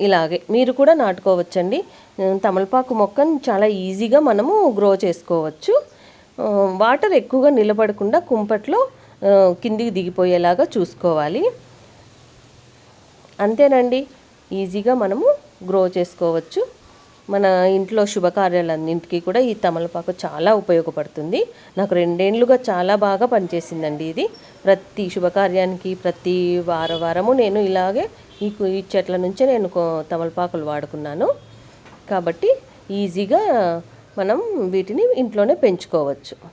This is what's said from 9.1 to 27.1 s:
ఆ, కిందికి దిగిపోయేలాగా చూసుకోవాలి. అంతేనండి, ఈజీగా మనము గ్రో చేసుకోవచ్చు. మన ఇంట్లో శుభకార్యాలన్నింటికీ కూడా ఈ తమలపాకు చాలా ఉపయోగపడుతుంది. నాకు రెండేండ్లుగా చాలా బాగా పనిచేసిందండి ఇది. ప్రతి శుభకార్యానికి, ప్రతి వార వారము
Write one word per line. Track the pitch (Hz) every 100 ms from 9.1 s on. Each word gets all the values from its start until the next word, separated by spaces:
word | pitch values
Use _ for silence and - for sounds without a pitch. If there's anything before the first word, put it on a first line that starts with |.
| - 196
ఆ, | 196 190 175
కిందికి | 233 214 233
దిగిపోయేలాగా | 185 180 180 180 175 175 180 - 220
చూసుకోవాలి. | 175 - 175 156 151 220 453 480 - - - - - - - - - _ - _ - - - - - -
అంతేనండి, | 202 226 285 262 247 262 277 - _ _ -
ఈజీగా | 190 190 202 220
మనము | 247 196 226 494 571 - - 185
గ్రో | 190 185
చేసుకోవచ్చు. | 185 175 - 170 165 165 381 523 - - - - - -
మన | 202 196
ఇంట్లో | 185 185 190 190 220 202
శుభకార్యాలన్నింటికీ | 202 175 202 185 175 165 156 160 170 - 175
కూడా | 170 214
ఈ | 254
తమలపాకు | 208 180 165 170 170 170 180 165
చాలా | 151 180
ఉపయోగపడుతుంది. | 214 185 165 165 151 147 - 156 262 480 - - 190
నాకు | 202 180
రెండేండ్లుగా | 175 175 196 226 240 247 240
చాలా | 180 180 208
బాగా | 202 196 240
పనిచేసిందండి | 226 175 170 165 165 156 151
ఇది. | 160 170 415 - - - 190
ప్రతి | 190 - - 180
శుభకార్యానికి, | 190 175 196 196 185 185 180 190 185
ప్రతి | 180 175 180 180 175 175
వార | 175 165 165
వారము | 165 165